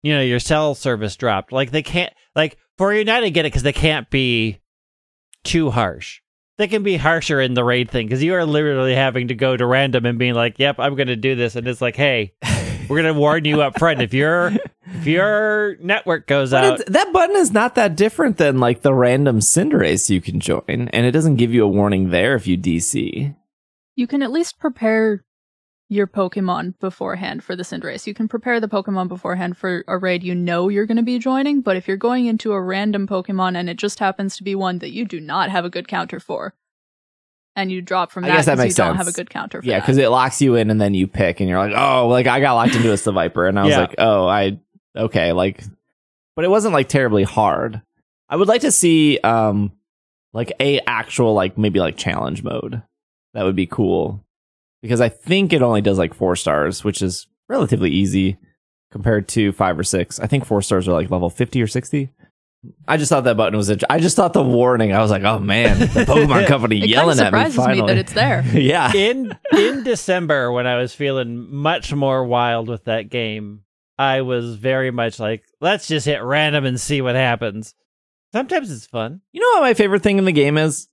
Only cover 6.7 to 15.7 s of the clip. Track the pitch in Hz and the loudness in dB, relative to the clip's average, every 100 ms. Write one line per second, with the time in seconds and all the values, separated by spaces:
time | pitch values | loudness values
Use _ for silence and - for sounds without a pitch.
6.7 | 214 202 175 147 165 147 143 131 123 120 | 0 -2 0 0 0 0 0 0 0 0
7.7 | 123 123 127 110 127 156 180 165 151 151 | 0 -2 -4 -4 -2 0 0 0 0 0
8.7 | 135 131 127 135 127 123 117 131 127 123 | 0 0 2 0 -2 -4 -2 0 0 2
9.7 | 131 139 123 120 120 123 117 117 - 139 | 2 2 0 0 0 0 0 -2 0 -2
10.7 | 139 139 139 131 120 131 127 120 117 120 | 0 -2 -2 -2 -2 -2 -2 -2 -4 -8
11.7 | 120 120 113 143 123 101 _ - - - | -4 -4 0 0 0 -4 _ -4 -4 -4
12.7 | - - 147 160 151 147 165 151 151 143 | -8 -4 -2 0 2 2 2 0 0 0
13.7 | - 165 139 117 127 151 175 175 208 554 | 2 0 0 -2 0 0 0 0 -2 -6
14.7 | _ 185 175 156 170 202 208 214 214 208 | _ -16 -6 -2 2 2 0 0 0 -2